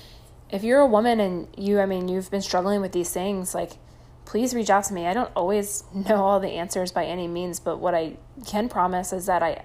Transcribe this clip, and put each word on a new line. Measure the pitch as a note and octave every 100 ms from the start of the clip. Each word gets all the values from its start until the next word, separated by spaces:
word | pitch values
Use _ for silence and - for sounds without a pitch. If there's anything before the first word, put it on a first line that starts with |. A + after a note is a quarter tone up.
| - - - - -
If | G3
you're | A3 C4+
a | C#4
woman | G#3+ A#3+ A3+
and | G3 F3 - -
you, | G3 G3+
I | G3
mean, | F#3 F3+
you've | F#3 F#3
been | G3
struggling | F#3+ F3+ F#3+ G3+
with | F#3
these | F3 F3
things, | F3+ F#3+ F#3+ F#3 F#3
like, | F3 - - - - - -
please | G#3 B3
reach | A#3+ G3+
out | G3 G#3
to |
me. | F#3 E3+
I |
don't | G3+ - -
always | F3+ G#3 G3+ - -
<laughs> |
know | G3 G3 G#3
all | G3 G3
the | F#3
answers | E3 F3+ F#3+ F3+
by | F3+ D#3+
any | F3+ E3+
means, | E3+ F3+ E3+
but | F3 E3
what | F3+ E3+
I | D#3+ - - - -
can | G#3 A#3+
promise | - F3+ F#3 F#3+
is | F#3 F#3
that | F3
I | E3 -